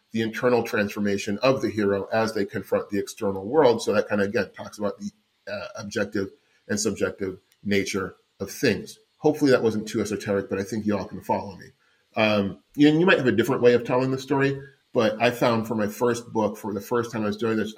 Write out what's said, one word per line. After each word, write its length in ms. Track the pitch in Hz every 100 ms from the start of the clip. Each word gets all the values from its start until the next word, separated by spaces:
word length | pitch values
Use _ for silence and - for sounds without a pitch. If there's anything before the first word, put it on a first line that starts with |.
| _
the 100 | 113
internal 420 | 113 - 127 117
transformation 760 | - 110 101 - 101 98 - 101
of 220 | 131 -
the 80 | 107
hero 380 | 104 98 98 95
as 200 | 113 107
they 120 | 104 98
confront 440 | 104 - 101 -
the 100 | 98
external 460 | 98 - 101 95 98
world. 360 | 156 127 110
So 120 | -
that 140 | 104 -
kind 140 | 104
of, 80 | 98
again, 220 | 107 95 -
talks 220 | 104 -
about 220 | 104 -
the, 120 | 208 - _ _ -
uh, 160 | 101 85 110
objective 560 | 101 107 104 104 95 - _ _ -
and 120 | 104
subjective 600 | 104 95 92 - 95 90 _ _
nature 520 | 101 101 92 98 92 - _ -
of 120 | 98
things. 480 | - 131 92 - - _ _
Hopefully 340 | 151 151 143
that 120 | 120
wasn't 240 | 113 107 104
too 140 | 110
esoteric, 480 | 104 98 110 98 95
but 100 | 95
I 40 |
think 220 | 98 113 107
you 120 | 101
all 80 | 87
can 160 | 92
follow 360 | - 101 98 87
me. 140 | - _ _ _ _ 110
Um, 440 | 107 104 98 90 _ 143
and 220 | 147 156
you 80 | 180
might 100 | 156
have 100 | 127
a 40 |
different 320 | 104 120 120
way 100 | 120
of 100 | 120
telling 280 | 120 127 131
the 80 | 131
story, 420 | - 139 139 135 - _ _
but 260 | 123 110 107
I 120 | 120
found 360 | 120 123 113 110
for 60 |
my 140 | 110 104
first 440 | - 123 120 113
book, 260 | 110 107 107
for 140 | 104 104
the 40 |
first 320 | - 120 113
time 120 | 117
I 40 | 104
was 100 | 104
doing 200 | 113 110
this, 160 | 107